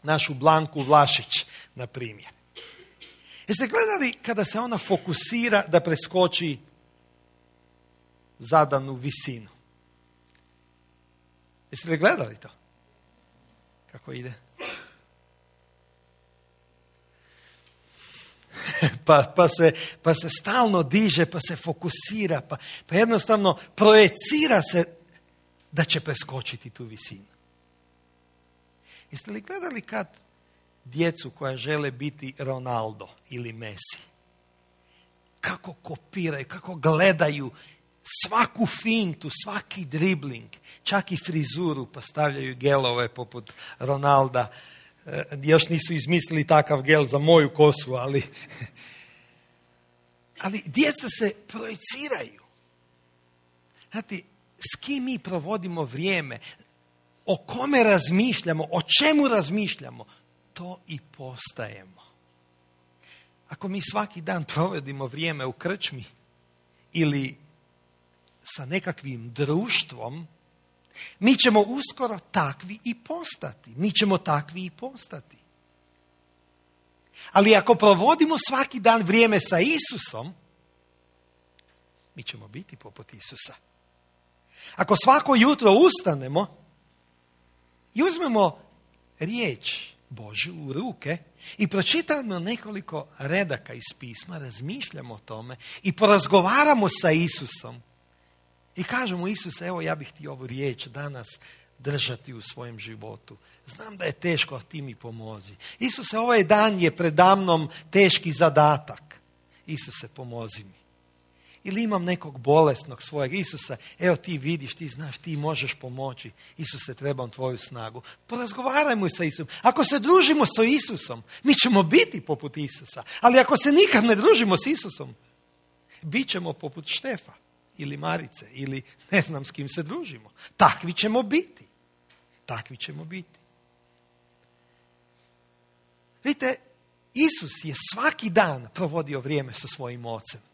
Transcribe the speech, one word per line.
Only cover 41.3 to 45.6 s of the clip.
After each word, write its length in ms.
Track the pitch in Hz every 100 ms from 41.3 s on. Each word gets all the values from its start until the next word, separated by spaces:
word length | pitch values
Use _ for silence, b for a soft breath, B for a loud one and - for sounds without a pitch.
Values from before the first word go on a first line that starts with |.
| 160 135 131 175 147 120
pa 160 | -
stavljaju 540 | - - 147 139 131 127
gelove 540 | 135 139 127 120 120
poput 440 | - 120 120 107 B B B
Ronalda. 720 | 131 139 143 139 135 123 117 B B B B B 160
E, 180 | 143 - 143
još 260 | 139 160